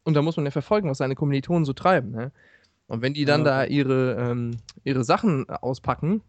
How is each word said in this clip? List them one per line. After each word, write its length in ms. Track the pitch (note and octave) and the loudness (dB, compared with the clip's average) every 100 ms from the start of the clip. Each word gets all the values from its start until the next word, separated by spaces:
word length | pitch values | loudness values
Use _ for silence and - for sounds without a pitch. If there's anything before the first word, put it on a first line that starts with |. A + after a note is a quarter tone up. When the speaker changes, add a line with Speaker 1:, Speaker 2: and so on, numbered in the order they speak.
Speaker 1:
und 120 | E3 | 0
da 80 | D3 | 2
muss 120 | D#3 E3 | 2 -2
man 100 | C#3+ | -4
ja 40 | |
verfolgen, 400 | D3 - G#3+ E3+ | -4 0 0 0
was 80 | C3+ | -2
seine 160 | C3+ | -2
Kommilitonen 500 | C3+ D3 C#3 - E3+ | -2 0 0 0 0
so 100 | C#3 | 0
treiben, 360 | B2+ F3+ F3 G#2+ | 0 2 2 0
ne? 220 | A2+ C3 - _ _ _ _ - | -6 -8 -12 _ _ _ _ -10
Und 140 | A2+ | -4
wenn 120 | C3 | -4
die 100 | D3 | 0
dann 180 | C#3+ D3+ | 2 4
Speaker 2:
Ja, 140 | D3+ C3+ | 4 2
Speaker 1:
da 40 | |
Speaker 2:
okay. 100 | B2+ | 2
Speaker 1:
ihre, 440 | C#3+ C3+ C3 B2+ A#2 | 2 2 2 2 0
ähm, 380 | A#2+ A#2+ A#2+ A#2 - - | -2 -2 -4 -8 -12 -10
ihre 220 | C3+ C3 | -4 0
Sachen 440 | A#2+ F#3+ A3 C3+ - | 2 2 2 0 -2
auspacken, 760 | - B2 C3+ - B2 D3+ G#3+ | -6 -6 -6 -4 -4 -2 -2